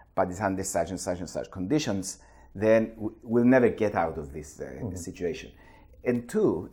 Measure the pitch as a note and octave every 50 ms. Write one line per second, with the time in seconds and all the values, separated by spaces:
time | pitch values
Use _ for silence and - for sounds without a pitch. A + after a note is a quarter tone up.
0 | - _ - F#2+ F#2 F2+ F2+ F#2 G#2+ F#2+ F#2+ F#2+ F#2 - - F2 E2+ E2+ F#2 F2
1 | - G2 F2+ F2 F2 D#2 - C#2+ B1 - - F#2+ F2+ G2 C#3+ D3+ D3 A2+ G2+ F#2+
2 | F2 - - - - - - - - - - G2 G#2+ A2 A2 A2+ A2+ A2 - -
3 | G#2 G#2+ - - - A#2 A2+ A#2+ A#2+ B2 C3 B2+ A#2+ G#2+ - - A2 G#2 - F#2+
4 | E2 D#2+ D#2+ D#2+ D2 C#2 C#2+ D#2 D2 - - - D2 C2+ C2 - B2 G2+ F2 F2+
5 | - F#2+ F#2 - F2+ E2+ D#2 - - - - - - - - - - - - -
6 | - B2 A#2+ A#2 - - - G#3+ G#3 B2 F#2+ - - -